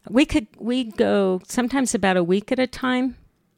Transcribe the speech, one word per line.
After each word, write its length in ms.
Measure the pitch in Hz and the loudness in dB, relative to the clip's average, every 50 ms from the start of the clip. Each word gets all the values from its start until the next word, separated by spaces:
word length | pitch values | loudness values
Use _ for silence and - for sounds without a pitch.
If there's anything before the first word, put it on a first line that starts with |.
| _ - | _ 0
we 160 | 208 254 311 | 2 2 2
could, 220 | - - 311 - - _ - | 4 2 -2 -2 -2 _ -10
we'd 380 | - 233 247 262 247 220 196 | -6 -2 -2 -2 -2 -4 0
go 440 | - 220 202 208 202 196 190 185 185 - | 0 2 2 2 2 2 2 0 -2 -4
sometimes 480 | - - 247 240 233 269 285 254 - - | -6 -4 -2 -2 0 0 -2 -2 0 -2
about 220 | 196 202 190 185 | 0 0 2 2
a 80 | 185 170 | 2 2
week 260 | 170 185 202 - - | 2 0 0 0 -2
at 80 | 262 247 | -2 -2
a 80 | 254 | -2
time, 500 | 254 - - 254 254 254 254 262 254 - - - _ _ _ _ _ _ | -4 -4 -6 -2 -2 0 0 0 -2 -4 -8 -20 _ _ _ _ _ _